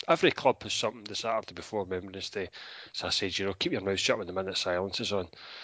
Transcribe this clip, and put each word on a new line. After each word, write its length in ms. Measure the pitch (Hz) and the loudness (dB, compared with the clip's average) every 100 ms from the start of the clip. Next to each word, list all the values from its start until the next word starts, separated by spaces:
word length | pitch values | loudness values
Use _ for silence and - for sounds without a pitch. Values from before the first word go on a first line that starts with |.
| - | 2
Every 220 | 165 160 | 6 6
club 320 | - 135 - | 6 4 4
has 100 | 107 | 0
something 320 | - 110 120 | -2 -2 -2
the 100 | 104 | -8
Saturday 400 | 101 113 113 98 | -4 0 0 -2
before 300 | 87 - 107 | -8 -4 -2
Remembrance 460 | 92 92 95 95 - | 0 -2 -4 -8 -6
Day. 180 | 101 92 - - - - | -6 -6 -8 -14 -14 -12
So 140 | - 90 | -6 -2
I 40 | |
said, 280 | - 95 87 | 0 0 0
you 80 | 98 | -2
know, 80 | |
"Keep 180 | 95 175 | 0 0
your 80 | 123 | 0
mouth 160 | 98 95 | 2 2
shut 180 | - 113 | 4 2
when 80 | 87 | 0
the 60 | |
minute 240 | 92 95 92 | -2 -2 0
silence 420 | 92 90 98 98 | 0 2 0 -2
is 120 | 104 | 0
on." 160 | 101 90 - - - | 0 -2 -8 -16 -14